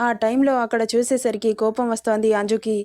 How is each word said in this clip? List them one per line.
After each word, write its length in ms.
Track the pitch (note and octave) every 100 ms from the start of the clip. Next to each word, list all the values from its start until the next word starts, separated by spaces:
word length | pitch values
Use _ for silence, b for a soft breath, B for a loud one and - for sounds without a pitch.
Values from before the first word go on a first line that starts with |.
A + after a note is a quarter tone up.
ఆ 80 | A#3+
టైంలో 420 | G#3+ A3 B3+ C#4 C4
అక్కడ 240 | A3+ A#3 A3
చూసేసరికి 640 | A#3 A#3+ B3+ A#3+ G#3+ A3+
కోపం 340 | G#3+ A3 A3 A#3+
వస్తోంది 400 | A3+ - G#3+ A3
అంజుకి. 440 | G#3 G#3 A3 A3 G#3+